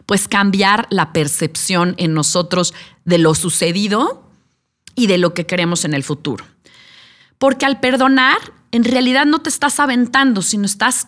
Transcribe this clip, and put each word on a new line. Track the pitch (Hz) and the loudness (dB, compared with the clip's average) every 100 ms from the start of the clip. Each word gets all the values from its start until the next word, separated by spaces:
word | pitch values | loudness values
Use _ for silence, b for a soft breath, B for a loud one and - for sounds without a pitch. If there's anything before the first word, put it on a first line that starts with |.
pues | - 202 - | -4 -2 0
cambiar | 208 196 196 196 214 226 | 0 2 2 2 2 0
la | 196 160 | -2 0
percepción | 170 147 - 156 160 - 185 175 175 | 0 -2 -2 -4 -4 -2 0 0 0
en | 170 | -2
nosotros | 156 147 180 170 180 175 B B B - | 0 -2 -2 -2 -2 -2 B B B 0
de | 175 | 2
lo | 160 | 4
sucedido | 160 175 - 170 180 208 208 320 539 _ _ _ _ _ _ - | 2 -2 -2 -2 -2 -2 0 -2 -4 _ _ _ _ _ _ -14
y | - 220 | -2 2
de | 180 | 2
lo | 175 | 2
que | 175 165 | -2 -6
queremos | 180 170 175 151 | -2 -2 -2 -2
en | |
el | 143 | -4
futuro. | 135 143 147 110 - _ b b b b b b b b | -4 -8 -6 -10 -10 _ b b b b b b b b
Porque | 269 262 | 0 2
al | 277 269 | 0 0
perdonar, | 254 254 262 269 262 392 - - - | 0 2 4 4 4 0 -4 -20 -6
en | 240 | 0
realidad | 226 254 254 254 294 | 2 2 2 2 2
no | 311 | 0
te | 311 | -2
estás | - 294 - | -2 -2 0
aventando, | 285 247 240 269 269 202 | 0 0 0 2 2 0
sino | 175 214 | -2 -2
estás, | 202 - 226 - | -4 -2 -2 -2